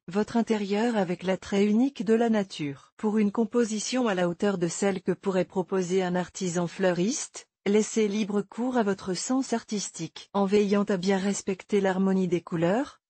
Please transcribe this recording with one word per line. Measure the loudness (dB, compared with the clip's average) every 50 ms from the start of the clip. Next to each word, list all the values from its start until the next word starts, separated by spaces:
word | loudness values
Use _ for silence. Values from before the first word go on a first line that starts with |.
| _
votre | -6 -2 -2 -2 0 0
intérieur | 0 0 0 0 -2 -2 -2 0 0 0 0 2
avec | 0 0 0 -2 -4 -2
l'attrait | -2 -4 -4 -4 -2 0 2 4
unique | 4 4 4 2 2 0 -2 0
de | 2 2
la | 4 4 4
nature. | 2 0 0 -2 -4 -6 -6 -6 -6 -8 -14 _ _
Pour | -6 -4 0 2 2
une | 2 2 2
composition | 0 -2 0 2 0 0 0 0 -4 -4 -2 -2 0 0
à | 0 2
la | 2 0 0
hauteur | 0 0 0 0 0 2
de | 0 -2
celle | -2 0 0 0 0 0 -2
que | -2 -4
pourrait | -2 -2 -2 0 0 0
proposer | 0 -2 -4 -4 -2 -2 -2 0 0 0 0 0
un | 0 0
artisan | -2 -4 -4 -6 -6 -4 -4 -2 -2 -2
fleuriste, | -2 -2 0 0 0 2 2 0 0 0 -4 -6 -10 -12 -18 -20 _ _ _ -2
laissez | 2 4 4 4 2 2 0 2 2
libre | 2 0 -2 0 -2 -2 -4
cours | -4 -4 -4 -4 -2 0
à | 0 0
votre | 0 0 -2 -4 -6 -6
sens | -4 -2 -2 -2 -2 -2 -2 -4
artistique. | -4 -4 -4 -6 -6 -6 -6 -10 -10 -10 -10 -12 -14 -14 -6 -2
En | 0 0
veillant | 2 4 4 4 4 2 2 2
à | 0 -2 -2
bien | 0 0 0 2
respecter | 0 -2 -2 -4 -4 -6 -6 -6 -4 -2 0 2
l'harmonie | 2 2 2 2 2 2 2 2 2 2
des | 0 -2 -2
couleurs, | -2 -4 0 2 2 2 2 -2 -4 -8 _ _